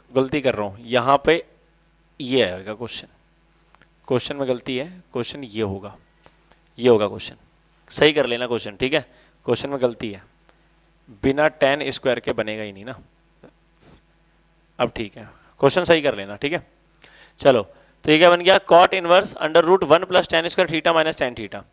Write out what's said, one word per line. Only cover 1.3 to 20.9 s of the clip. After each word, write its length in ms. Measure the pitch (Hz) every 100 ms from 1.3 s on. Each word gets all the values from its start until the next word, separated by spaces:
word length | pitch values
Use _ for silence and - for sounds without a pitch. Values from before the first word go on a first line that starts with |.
| 165 - _ _ _ _ _ _ -
ये 200 | 131 131
आएगा 300 | 98 92 95
question, 340 | 107 117 - - _ _ _ _ _ _ _ _ _ -
Question 280 | 127 - 143
में 120 | 131
गलती 300 | 123 - 127
है, 260 | 160 185 -
question 300 | 127 117 143
ये 180 | 123 104
होगा, 340 | 107 98 98 - _ _ _ _ _ _ _ -
ये 100 | 123
होगा 180 | 110 104
question, 280 | 104 - - _ _ _ _ -
सही 240 | - 151
कर 120 | 151 127
लेना 220 | 117 123
question, 280 | 117 104 101
ठीक 180 | 131
है, 160 | 147 - _ _ _ -
Question 240 | 120 139
में 120 | 139
गलती 300 | 123 113 113
है, 280 | 95 - _ _ _ _ _ _ _ _ 110
बिना 240 | 135 139 151
tan 440 | - 135 147 135
square 280 | 131 135 120
के 140 | 143
बनेगा 300 | 117 107 107
ही 80 | 107
नहीं 140 | 98 110
ना। 140 | 127 - _ _ _ - _ _ _ _ - _ _ _ _ _ _ _ -
अब 120 | 120 -
ठीक 220 | 104 -
है, 120 | 107 - _ -
Question 240 | 139 185
सही 180 | 175 165
कर 140 | 143 104
लेना, 200 | 98 101
ठीक 180 | 143
है। 140 | 170 - _ _ _ - - - -
चलो, 240 | 147 123 101 - _ _
तो 80 | -
ये 60 | 156
क्या 120 | 175
बन 120 | 175
गया, 180 | 175 190 -
cot 200 | 170 180
inverse 420 | 190 170 180 - -
under 280 | 156 165
root 200 | 165 190
one 220 | 139 160 185
plus 220 | 180 170
tan 220 | 165 170
square 200 | - 175
theta 240 | 160 170